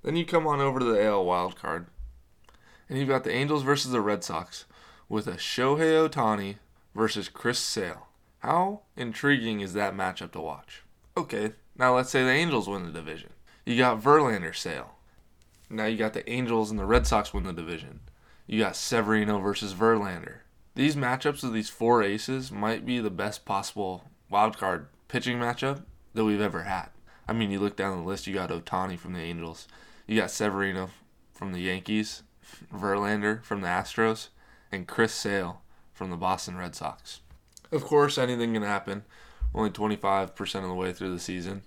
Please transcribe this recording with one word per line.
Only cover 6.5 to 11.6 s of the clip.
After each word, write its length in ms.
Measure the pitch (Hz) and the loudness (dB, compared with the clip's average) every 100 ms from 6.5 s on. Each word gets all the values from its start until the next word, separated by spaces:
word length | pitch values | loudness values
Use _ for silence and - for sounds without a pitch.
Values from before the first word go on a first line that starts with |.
| 101 _ _ _ | -8 _ _ _
versus 360 | 101 110 107 92 | 0 0 0 -6
Chris 280 | - 117 123 | -4 -2 -2
Sale. 480 | - - 90 80 - _ _ _ | -2 -2 -4 -8 -16 _ _ _
How 420 | - 156 185 208 _ - | 0 2 0 -4 _ -10
intriguing 640 | 123 110 143 139 113 107 | -8 -2 2 2 2 -2
is 120 | 98 | -2
that 240 | 92 101 95 | -2 -2 0
matchup 360 | 95 90 90 | -4 -4 -10
to 80 | 90 | -10
watch? 420 | 80 69 - - - _ _ - | -10 -10 -14 -20 -20 _ _ -8
Okay, 360 | 143 110 107 - | -4 -4 -4 -6